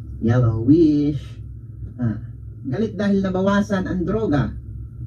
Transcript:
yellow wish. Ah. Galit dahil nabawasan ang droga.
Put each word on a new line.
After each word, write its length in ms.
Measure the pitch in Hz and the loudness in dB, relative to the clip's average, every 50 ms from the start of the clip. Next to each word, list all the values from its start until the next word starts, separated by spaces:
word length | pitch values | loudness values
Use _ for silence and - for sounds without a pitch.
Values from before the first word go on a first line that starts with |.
| - - - - - | -12 -12 -6 -2 2
yellow 400 | 110 113 127 123 113 107 107 113 | 2 4 4 4 4 2 2 4
wish. 560 | 135 151 175 165 151 151 147 147 147 151 - - - - - - - - - - - - - - - - 247 | 6 8 8 8 6 4 4 2 0 0 -2 -6 -12 -14 -14 -14 -14 -14 -16 -16 -16 -14 -14 -14 -12 -6 -4
Ah. 240 | 247 220 - - - - - - - - - - - | -2 -2 -2 -4 -8 -12 -14 -14 -14 -14 -14 -10 -8
Galit 320 | 131 - 190 226 208 196 | -4 -2 -2 -2 -2 -2
dahil 240 | 180 208 196 196 196 | -2 0 2 2 2
nabawasan 640 | 190 190 180 185 190 196 202 202 202 - 202 185 - | 2 0 0 0 2 2 4 2 2 2 0 -2 0
ang 240 | - 170 185 170 170 | -2 -2 -2 0 0
droga. 480 | 202 220 220 175 147 139 113 - - - - - - - - - - - - | 0 0 0 2 2 2 0 0 -4 -8 -10 -10 -10 -10 -12 -12 -12 -12 -8